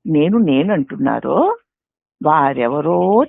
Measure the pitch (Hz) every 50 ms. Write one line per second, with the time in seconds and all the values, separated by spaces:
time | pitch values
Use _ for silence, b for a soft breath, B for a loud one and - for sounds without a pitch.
0 | - 190 156 147 151 180 208 233 220 156 131 135 160 202 208 165 139 - - -
1 | 139 127 113 117 - 131 143 196 320 392 466 466 _ _ _ _ _ _ _ _
2 | _ _ _ - - 151 156 156 143 139 135 131 120 117 135 151 147 160 175 175
3 | 180 185 202 226 294